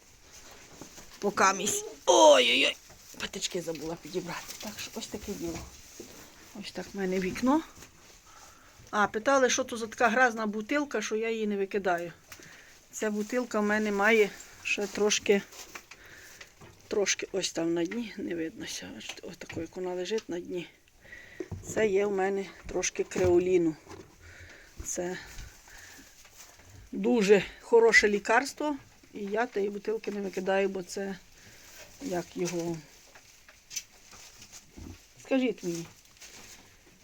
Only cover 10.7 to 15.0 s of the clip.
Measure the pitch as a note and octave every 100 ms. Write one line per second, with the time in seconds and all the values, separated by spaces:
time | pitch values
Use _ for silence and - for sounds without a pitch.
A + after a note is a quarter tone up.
10.7 | D4 C#4+ A3 G#3+ A3 A3+ A3+ G#3 G3+ F#3+
11.7 | G#3 F#3+ E3+ E3+ - - - - - -
12.7 | - - - A3 G#3 G#3 B3 A#3+ G#3+ G#3
13.7 | G#3+ G#3+ G3+ G#3 A3+ G3 - - - -
14.7 | - G3+ -